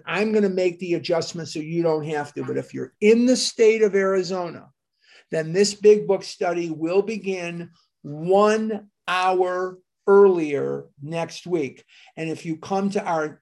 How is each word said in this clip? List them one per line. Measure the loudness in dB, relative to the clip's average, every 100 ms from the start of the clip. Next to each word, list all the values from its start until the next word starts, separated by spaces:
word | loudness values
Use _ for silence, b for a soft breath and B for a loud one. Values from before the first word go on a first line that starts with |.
| -6
I'm | -2 0
gonna | 2 2
make | 2 0 -2
the | -4 -4
adjustment | 0 -2 -2 -8 -10
so | -10
you | -6 -2
don't | 0 0 -2
have | -6 -6
to. | -8
But | -6 -6
if | -8
you're | -10 -12 2
in | 4 6 6
the | 2
state | 0 4 4 6
of | 2 2
Arizona, | 0 0 -2 -6 -8 -10 -20 _ _ _ b b b
then | -6 -2
this | 0 0
big | 4 6 6 4
book | -2
study | -2 -6 -4 -2 -4
will | -4 -2 0
begin | 0 -4 -6 -6 -8 -10 -14 b b _
one | -14 -10 0 4 4 2 -2 -6 -10 _ -6
hour | -2 0 2 0 -2 -6 -10 _ _ 2
earlier | 6 6 4 -2 -4 -4 -6 -10 _
next | -10 -8 -8 -10 -6
week. | -4 -4 -8 _ b b -12
And | -10
if | -8 -8
you | -10
come | -4 -4 -2
to | -4
our | -4 -4 -4 -8